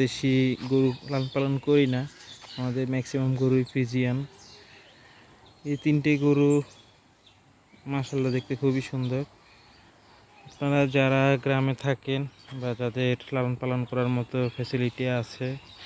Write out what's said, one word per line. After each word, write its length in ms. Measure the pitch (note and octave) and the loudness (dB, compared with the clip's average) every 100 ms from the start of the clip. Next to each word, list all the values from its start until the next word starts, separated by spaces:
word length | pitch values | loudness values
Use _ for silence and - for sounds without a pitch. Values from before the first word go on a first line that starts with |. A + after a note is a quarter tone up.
দেশি 320 | C3 - C3+ C3 B2+ B2+ B2+ | -2 0 2 4 2 0 0
গরু 180 | C3+ C3 B2+ C3+ | 2 2 0 -4
লালন 160 | C#3 C3 | -4 -2
পালন 200 | C#3 C#3 C3+ D3 | -2 0 0 4
করি 200 | D3 C3+ | 4 4
না, 80 | B2+ C#3+ - - - - - | 2 -4 -12 -20 -20 -16 -6
আমাদের 260 | B2+ B2 B2+ | -4 -2 -2
ম্যাক্সিমাম 400 | C3 B2 C3+ C3 B2+ | -4 -2 -2 0 2
গরুই 220 | C3 C3 B2+ | 2 2 0
ফ্রিজিয়ান। 480 | C3+ A#2+ B2+ B2 B2+ C#3 - - - - - - - - - - - - - D3 | -2 -2 0 0 -2 -6 -14 -20 -20 -20 -20 -20 -20 -20 -20 -20 -20 -20 -12 -6
এই 60 | C#3+ | -2
তিনটি 280 | D#3 D3 D3 C#3+ | 2 2 4 4
গরু 260 | C#3+ C#3+ C#3+ D3 C#3+ - - _ _ _ _ _ _ _ _ - C#3 | 4 4 4 4 0 -12 -20 _ _ _ _ _ _ _ _ -18 -6
মাশাআল্লাহ 380 | C#3 B2+ C#3 C3 B2+ | -6 -4 -2 0 -2
দেখতে 160 | - C3 | -4 -2
খুবই 240 | C#3 C3 - | 0 0 -4
সুন্দর। 320 | C3 B2+ C3 C#3+ _ _ - - - - _ _ - _ - - | -4 -4 -4 -6 _ _ -20 -20 -20 -20 _ _ -20 _ -20 -18
আপনারা 320 | - C#3+ C#3+ C#3 C3+ | -4 0 2 2 2
যারা 260 | C3+ C3+ C#3 C#3 | 4 4 4 2
গ্রামে 300 | C3+ C3+ C3+ C3 | 0 0 0 -2
থাকেন 380 | C#3 B2+ - C3+ C#3 - - C3+ | -2 -4 -4 -4 -6 -12 -16 -8
বা 100 | B2 A#2 | -6 -4
যাদের 360 | B2 A#2+ B2+ B2 - | -4 0 0 -2 -4
লালন 200 | C3+ B2 B2 | -2 -2 -2
পালন 180 | C3+ B2+ B2 | -2 -2 -2
করার 220 | B2 B2 B2 | -2 0 0
মতো 220 | A#2 B2+ B2 | -2 -2 -2
ফ্যাসিলিটি 500 | - A#2+ B2+ B2 - B2+ B2 | -4 -4 -2 -2 -2 -2 -2
আছে, 280 | A#2 - B2+ C3+ - - | -4 -6 -8 -8 -14 -20